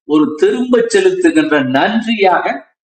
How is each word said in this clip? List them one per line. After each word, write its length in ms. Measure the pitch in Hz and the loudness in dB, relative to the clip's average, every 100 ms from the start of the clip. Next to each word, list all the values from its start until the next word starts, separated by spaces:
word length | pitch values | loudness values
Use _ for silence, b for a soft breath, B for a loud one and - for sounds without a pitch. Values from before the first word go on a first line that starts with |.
ஒரு 300 | - 151 147 - | -2 0 0 0
திரும்ப 420 | 190 247 247 240 | 0 0 0 0
செலுத்துகின்ற 840 | - - 370 - 339 311 302 302 | 2 0 0 2 0 0 0 0
நன்றியாக 1000 | 185 262 185 226 220 220 190 170 196 285 - _ | 0 0 0 -2 -2 0 0 0 -2 -8 -12 _